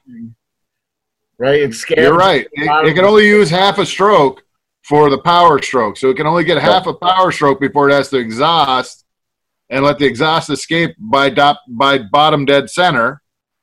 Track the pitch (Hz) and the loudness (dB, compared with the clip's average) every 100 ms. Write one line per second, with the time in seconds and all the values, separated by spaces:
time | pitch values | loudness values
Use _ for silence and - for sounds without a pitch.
0 | - 117 113 113 _ _ _ _ _ _ | -20 -20 -20 -20 _ _ _ _ _ _
1 | _ _ _ - 127 147 139 - - 160 | _ _ _ -6 -2 0 -2 -6 -4 0
2 | 147 170 190 143 - - 151 151 156 160 | 2 4 2 0 -4 -6 -2 0 0 2
3 | 196 214 208 208 175 175 196 196 170 - | 4 4 4 4 2 0 0 0 -4 -2
4 | 202 190 135 - _ _ _ _ - 147 | 2 2 2 -2 _ _ _ _ -2 2
5 | 147 135 175 175 175 139 - 127 107 95 | 2 0 0 4 4 2 0 -2 -2 -2
6 | 131 131 156 170 160 151 147 185 170 - | -2 -2 -2 -2 -2 0 0 0 -2 -4
7 | 175 185 180 - 143 131 139 143 139 143 | -2 0 0 0 0 0 -2 0 2 0
8 | 135 131 113 113 151 269 139 127 - - | 0 -4 -6 -2 0 0 0 -2 -6 -14
9 | _ _ _ _ _ _ _ 131 143 139 | _ _ _ _ _ _ _ -2 -2 0
10 | 139 117 156 160 151 139 - 165 160 - | -2 -2 -2 -2 -4 -8 -4 -4 -4 -8
11 | 107 135 139 123 143 - - 117 139 139 | -4 0 0 2 2 0 -6 -2 0 0
12 | 101 143 151 151 135 139 123 - 180 131 | -2 0 0 0 0 0 -2 -2 0 0
13 | 117 147 _ _ _ _ | -2 -6 _ _ _ _